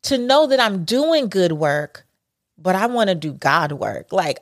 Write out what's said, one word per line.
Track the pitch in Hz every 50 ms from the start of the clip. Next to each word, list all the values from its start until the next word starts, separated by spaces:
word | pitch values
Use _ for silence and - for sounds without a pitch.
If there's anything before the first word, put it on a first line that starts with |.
to | - - 277
know | 254 240 247 269 294 311
that | 277 269 262
I'm | 240 220 196 190 165
doing | 160 220 254 294 320 330 302 269 208
good | 196 190 180 170
work, | 160 151 160 147 143 147 151 - _ - _ _ _ _ _ _ _ _ _ _ _
but | _ 156 185 185
I | 190 208
wanna | 240 247 240 220 196 185
do | 156 151 156 135
God | - - 143 139 165 160 143 147
work. | 139 - - 104 64 - _
Like, | - 190 175 147 135 -